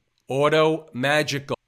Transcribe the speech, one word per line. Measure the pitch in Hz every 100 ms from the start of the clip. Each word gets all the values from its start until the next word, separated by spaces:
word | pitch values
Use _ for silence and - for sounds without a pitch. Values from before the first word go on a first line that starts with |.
| _ _ -
Auto | 135 147 156 156 160 -
magical. | 120 131 151 151 139 139 127